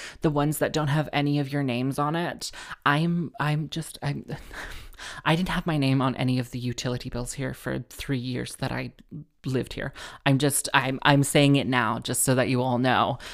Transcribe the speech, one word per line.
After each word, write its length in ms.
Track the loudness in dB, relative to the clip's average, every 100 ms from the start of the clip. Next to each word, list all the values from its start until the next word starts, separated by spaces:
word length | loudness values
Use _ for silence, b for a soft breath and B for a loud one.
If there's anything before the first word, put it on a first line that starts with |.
| B B
the 100 | 0
ones 280 | 2 0 2
that 140 | 0
don't 160 | 0 0
have 200 | 0 0
any 280 | 0 2 2
of 120 | 0
your 120 | 0
names 340 | 0 0 -2 0
on 160 | 0
it." 380 | 0 -2 -6 -10 B B B 2
I'm, 460 | 2 2 0 -2 -4
I'm 300 | -2 -2 -2
just, 280 | -8 -10 -8
I'm, 220 | -6 -6 -8
<laughs> 60 | -12 B B B B B B B B
I 100 | 0
didn't 140 | 0 0
have 160 | -2
my 140 | 0 2
name 240 | 2 4
on 120 | 2 0
any 220 | 0 0
of 120 | -2
the 80 | -6
utility 500 | -6 -4 -4 -6 -6
bills 240 | -8 -8
here 220 | -6 -8
for 240 | -6 -6 -6 -8
three 300 | -10 -4 -4
years 380 | -4 -6 -6 -6
that 140 | -6
I 220 | -6 -8 -12 -18 -16 -16 _ -4
lived 260 | -2 -4
here. 220 | -6 -10 B B B 2
I'm 100 | 4
just, 320 | 4 0 2
I'm, 240 | 2 2 2
I'm 200 | 6 6
saying 340 | 6 6 6 6
it 100 | 4
now 340 | 2 2 0
just 220 | -2 0
so 120 | 2
that 160 | 2 4
you 100 | 2
all 160 | 2 2
know. 400 | 4 4 2 0 B